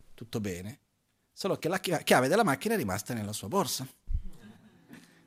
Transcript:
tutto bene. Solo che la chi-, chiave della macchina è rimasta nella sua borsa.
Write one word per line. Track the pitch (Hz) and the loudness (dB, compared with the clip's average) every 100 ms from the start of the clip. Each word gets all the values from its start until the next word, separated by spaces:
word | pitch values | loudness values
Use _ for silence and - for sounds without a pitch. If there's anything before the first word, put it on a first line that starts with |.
| - - | -20 -16
tutto | 110 120 | -6 -4
bene. | 101 87 98 135 _ _ _ _ _ | -4 -4 -8 -14 _ _ _ _ _
Solo | - 196 156 | -6 -2 -2
che | - | 0
la | 185 | -2
chi-, | - 151 | 0 0
chiave | - 160 131 | 6 6 6
della | 202 | 4
macchina | 208 135 208 | 4 2 0
è | 220 | 0
rimasta | 107 98 - | 0 -2 -2
nella | 120 101 | -4 -4
sua | 107 95 | -6 -2
borsa. | 196 143 - 127 - - - - - - - - - - - - - | 0 0 -2 -8 -10 -2 -2 -2 -10 -16 -20 -20 -20 -20 -20 -20 -20